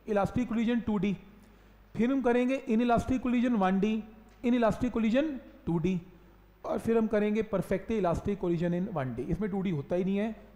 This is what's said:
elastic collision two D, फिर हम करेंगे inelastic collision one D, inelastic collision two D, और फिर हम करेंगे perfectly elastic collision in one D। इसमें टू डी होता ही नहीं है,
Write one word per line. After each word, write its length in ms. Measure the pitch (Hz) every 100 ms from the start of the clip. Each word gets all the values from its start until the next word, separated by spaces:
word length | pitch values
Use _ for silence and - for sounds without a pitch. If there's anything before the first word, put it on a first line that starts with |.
| -
elastic 400 | 202 185 254 240
collision 320 | 226 226 240
two 180 | - 208
D, 180 | 202 180 - - - - - - - -
फिर 160 | 233
हम 100 | 269
करेंगे 400 | 240 240 247 269 -
inelastic 520 | 220 240 233 233 262
collision 360 | 247 240 254 226
one 220 | 185 190
D, 240 | 214 220 - - - -
inelastic 460 | 240 247 220 - 254
collision 340 | 233 220 254 311 262 - - -
two 120 | 170
D, 220 | 175 185 - - - - - -
और 140 | - -
फिर 200 | 220 226
हम 80 | 220
करेंगे 360 | 214 208 214
perfectly 580 | 208 190 - 190 - 220
elastic 360 | 180 165 - 202
collision 380 | 180 165 175
in 140 | 175 202
one 220 | 165 131 120
D। 40 |
इसमें 300 | 110 175 208
टू 120 | 196
डी 80 | 190
होता 260 | 156 135 175
ही 80 |
नहीं 120 | 180 196
है, 200 | 226 220 -